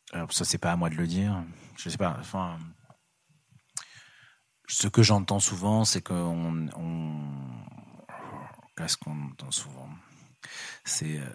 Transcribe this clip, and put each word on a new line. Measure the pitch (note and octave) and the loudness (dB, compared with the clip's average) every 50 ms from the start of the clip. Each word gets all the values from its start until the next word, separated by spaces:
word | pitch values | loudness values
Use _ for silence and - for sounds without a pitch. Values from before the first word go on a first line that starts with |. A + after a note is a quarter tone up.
| _ - | _ -8
Alors | - F2 E2+ E2 - | -6 -6 -4 -2 0
ça, | - F2 | 0 2
c'est | - - F2+ | 2 2 2
pas | - E2+ E2+ | 2 2 2
à | |
moi | F2 E2+ E2 | 4 4 2
de | D#2 | 2
le | D#2 E2+ E2 | 2 2 2
dire. | E2+ F#2 G2 G#2 G#2 F#2 E2+ E2 F2 - - - - - | 4 4 4 4 2 0 -2 -4 -10 -16 -18 -18 -14 -10
Je | - F2 | -6 -4
sais | E2 - | -2 0
pas. | G2+ F2 E2 - | 0 0 0 -2
Enfin, | D#2 - - F#2+ F#2 F2 E2+ E2 D#2+ E2 E2 - - - - _ _ _ _ _ _ _ _ _ _ _ - - _ _ - - - - - - - - - - - - - _ _ _ _ _ _ - | -4 -4 -4 -2 -2 -2 -4 -6 -10 -12 -16 -18 -20 -20 -20 _ _ _ _ _ _ _ _ _ _ _ -20 -20 _ _ -12 -12 -12 -12 -14 -20 -20 -20 -20 -20 -20 -20 -20 _ _ _ _ _ _ -4
ce | - - - G#2 | 0 0 2 4
que | - - A2+ | 8 8 10
j'entends | G#2+ A2 G2+ G2 - G2+ G2+ | 10 8 6 4 4 2 4
souvent, | G2 - G2 F2+ F2+ G2+ G#2+ A2 A2 | 4 2 2 2 2 4 4 6 6
c'est | G#2 - F#2 | 4 4 2
qu'on, | E2+ - F2+ F2 F2 E2+ E2+ E2+ E2 E2 E2 E2 D#2+ D2 - | 0 -2 -2 0 0 0 0 0 0 0 0 -2 -2 -4 -4
on, | - E2 E2 E2 E2 D#2+ D#2 D#2 D2+ D2 C#2+ C#2+ C#2 C2+ C2 B1 A#1 G#1 - - A1+ - - - - - - - - - - - - - - - - - - _ - | -6 -6 -4 -4 -2 -2 -4 -4 -4 -6 -6 -6 -8 -8 -10 -10 -12 -12 -14 -16 -16 -18 -18 -20 -20 -18 -16 -14 -14 -12 -12 -12 -12 -12 -14 -16 -18 -20 -16 _ -6
qu'est-ce | E2 E2 - - | -2 -2 -2 -2
qu'on | - D#2 D2+ D2+ C#2+ C#2 | -2 -4 -6 -6 -6 -8
entend | C2+ - - C2+ | -10 -12 -10 -6
souvent ? | C2+ - - C#2+ C#2 B1+ C2 C2+ D2+ E2+ - - - - - - - _ - - - - - - - - - | -6 -6 -6 -8 -12 -14 -14 -14 -14 -16 -18 -20 -20 -20 -20 -20 -20 _ -18 -16 -12 -12 -12 -12 -12 -10 -6
C'est, | - - - - D#2 D#2 D2 | -2 -2 -2 0 -2 -2 -4
euh, | C#2 B1+ A1+ | -6 -8 -10